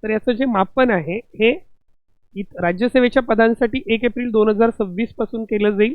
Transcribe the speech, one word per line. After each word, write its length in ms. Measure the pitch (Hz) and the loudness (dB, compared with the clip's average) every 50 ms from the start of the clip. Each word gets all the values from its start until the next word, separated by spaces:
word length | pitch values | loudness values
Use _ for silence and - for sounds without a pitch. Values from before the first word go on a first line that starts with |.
| - | -4
तर 60 | 214 | -2
याचं 220 | 220 214 - - | -4 -2 0 -2
जे 140 | 240 208 269 | -2 0 0
मापन 440 | 262 233 196 247 - - - 262 247 | 0 2 0 0 0 2 0 2 2
आहे 280 | 220 180 156 143 175 220 | 2 0 -2 -4 -6 -8
हे 480 | - _ _ 196 214 226 262 370 - - - _ _ _ _ _ _ _ _ _ _ _ _ | -10 _ _ 0 2 2 2 0 -6 -18 -20 _ _ _ _ _ _ _ _ _ _ _ _
इत-, 260 | 196 202 - - - | -12 -12 -10 -8 -4
राज्यसेवेच्या 600 | - 170 175 180 226 247 - 262 247 247 - 269 247 | -2 -2 0 0 -2 0 2 2 2 4 2 0 0
पदांसाठी 600 | - 240 208 226 226 233 - 269 233 208 262 - - | 2 2 2 4 2 2 2 -2 -2 -2 -4 -2 -2
एक 160 | 226 226 240 | -2 0 0
एप्रिल 260 | 240 - 247 247 247 | -2 -4 -4 -8 -2
दोन 180 | 214 220 214 214 | 0 2 2 2
हजार 200 | 214 202 233 226 | 2 2 2 0
सव्वीस 440 | 226 - 220 190 175 180 233 233 - | 2 -2 -6 -6 -4 -6 -6 -6 -4
पासून 300 | - 233 208 - 226 226 | -6 -8 -6 -6 -8 -6
केलं 260 | 208 220 208 208 208 | -4 -4 0 0 0
जाईल. 240 | 208 196 208 226 285 | 2 2 0 0 0